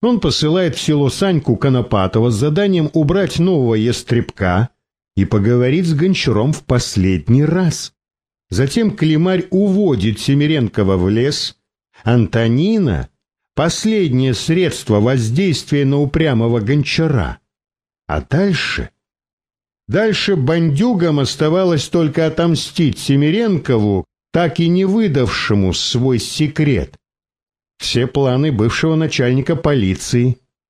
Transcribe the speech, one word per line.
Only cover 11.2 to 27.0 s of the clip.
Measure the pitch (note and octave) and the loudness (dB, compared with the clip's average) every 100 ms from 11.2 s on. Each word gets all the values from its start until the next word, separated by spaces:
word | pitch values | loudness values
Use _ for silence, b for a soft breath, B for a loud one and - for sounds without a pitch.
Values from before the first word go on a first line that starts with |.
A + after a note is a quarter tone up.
| C3 D3 - - _ _ _ B | 0 -2 -8 -12 _ _ _ B
Антонина — | - A#2+ A2 A#2 A2+ A#2+ F3+ A3+ E3+ D#2+ B1+ _ _ _ _ | 0 2 2 0 0 0 0 0 0 -2 -6 _ _ _ _
последнее | - D#3+ - G#3+ A3 F3 B2+ C3 | -4 -2 -2 -2 0 0 0 0
средство | B2 - E3 F3 - - G#2 | -2 -2 0 0 -2 0 2
воздействия | A2 C3 A2 B2+ G3 C#3 - C#3+ | 2 2 0 0 0 -2 -2 0
на | C#3 C#3+ | 2 2
упрямого | C#3+ D#3+ D#3+ A#2+ A#2 A#2 | 0 0 0 0 0 0
Гончара. | G#2+ C#3+ C#3+ - D#3+ C3 D2+ B1 _ _ _ _ _ _ _ | 0 -2 0 2 2 2 -2 -6 _ _ _ _ _ _ _
А | D2+ | -6
дальше? | - C#3 G3 E3 - - - _ _ _ _ _ _ _ _ _ - | -2 0 0 0 -4 -6 -8 _ _ _ _ _ _ _ _ _ -6
Дальше | C#3 A3 G3 - | -2 0 0 -2
бандюгам | F#3+ B2+ E3 E3 C#3 A3+ A3 E3+ D3 | 0 0 0 0 0 0 0 0 0
оставалось | C3+ - D#3 F3 F#3 D#3+ - | -2 -2 0 2 0 0 -2
только | F3 D#3 D3 D#3+ | 0 0 0 -2
отомстить | D#3 E3+ D#3+ - - D#3 G2 | 0 0 0 -4 -2 -2 -2
Семиренкову, | - C#3 D3 F#3+ A#3 F3 - A#2+ G#2 G2 - _ _ | 0 2 2 0 0 -2 0 0 2 0 -4 _ _
так | E3 E3+ E3 | -2 -2 0
и | E3+ | 0
не | F3 | 2
выдавшему | F#3+ G#3 G#3+ C#3 A#2+ - - G#2 F#2+ | 2 0 0 0 -2 -2 -2 0 0
свой | E2+ - B2 B2+ B2 | -2 -4 -2 0 -2
секрет. | - - D3+ D3 D3+ A#2+ C#2 - | -4 -4 -4 0 0 0 -4 -12